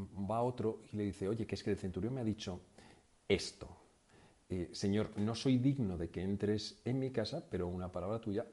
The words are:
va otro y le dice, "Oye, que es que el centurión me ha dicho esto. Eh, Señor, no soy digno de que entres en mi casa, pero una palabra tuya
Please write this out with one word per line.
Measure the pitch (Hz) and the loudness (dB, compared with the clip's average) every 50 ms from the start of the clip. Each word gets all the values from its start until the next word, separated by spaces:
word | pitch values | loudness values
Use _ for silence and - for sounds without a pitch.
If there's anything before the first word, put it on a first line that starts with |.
| 98 90 - 95 98 95 | -10 -8 -6 -4 -2 0
va | 110 117 | 2 2
otro | 120 127 127 123 107 110 110 - - - | 2 0 0 0 0 0 0 -2 -6 -6
y | - | -2
le | 104 104 | 0 0
dice, | 101 92 - 98 95 | 0 0 0 -2 0
"Oye, | 117 113 104 | 0 0 -2
que | - - | -2 -4
es | - - | -2 0
que | 110 | 0
el | 101 | 0
centurión | - - 95 87 92 90 113 135 | 0 -2 -4 -2 -2 -2 -2 -2
me | 131 | 0
ha | 117 | 0
dicho | 110 98 - - 101 87 90 - - - - - - - - _ _ _ _ _ - | 0 0 -2 -2 -6 -6 -8 -10 -16 -20 -20 -20 -20 -20 -20 _ _ _ _ _ 2
esto. | 101 87 - - - - - - - - - - _ _ _ _ - - - - - _ _ - | 2 2 2 -2 -10 -12 -14 -14 -16 -18 -20 -20 _ _ _ _ -20 -20 -20 -20 -20 _ _ -4
Eh, | 92 90 85 - - | -2 -2 -2 -4 -4
Señor, | - - 101 98 107 104 - - | 0 2 4 4 4 2 0 0
no | 101 104 110 117 | 0 0 0 0
soy | - - 135 127 | 2 4 4 6
digno | 123 123 139 139 135 117 95 90 | 6 6 4 4 4 2 0 0
de | 80 85 82 | 0 -2 -2
que | - 87 90 | -2 -2 0
entres | 95 101 98 107 101 107 104 - - - - - | 0 0 2 2 2 2 2 -2 -6 -10 -6 -2
en | 120 123 135 | -2 0 0
mi | 135 131 | 0 0
casa, | 127 120 107 98 - 165 - - | 0 -2 -2 -2 -2 -6 -6 -4
pero | - 90 87 87 | -2 -2 0 0
una | 90 90 92 90 | -2 -2 -4 -4
palabra | - 90 85 98 110 113 | -4 -4 -2 -2 -2 -2
tuya | 113 107 98 107 - - | -2 0 0 0 -2 -4